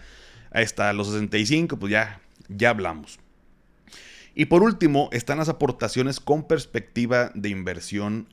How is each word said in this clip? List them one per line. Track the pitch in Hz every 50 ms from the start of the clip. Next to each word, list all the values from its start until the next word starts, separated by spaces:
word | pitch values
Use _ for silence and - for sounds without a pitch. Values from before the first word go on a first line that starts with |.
| - - - - - - - - - -
hasta | - 113 113 107 - - 104 104
los | 101 101 104 101
sesenta | 104 107 107 95 -
y | 104 107
cinco, | 107 151 156 170 160 143
pues | 107 101 101
ya, | 104 107 110 107 - - - _ _ - - -
ya | 98 101 117 120
hablamos. | 117 104 92 87 82 78 73 - - - - _ _ _ _ _ _ _ _ _ _ _ _ - - - - - - - - - -
Y | - 151
por | 135 165 175 202
último, | 233 214 - 175 151 139 139 143 - 120
están | 120 - - 143
las | 156 160
aportaciones | 160 139 - 143 131 120 - 120 107 - 123 131 139 135 -
con | - - 147 156 156
perspectiva | - 160 147 - - - 117 - - - 117 120 113 123 123 123 - -
de | 107 98
inversión | 104 101 95 90 92 87 85 - - 101 101 101 104 107 113 - -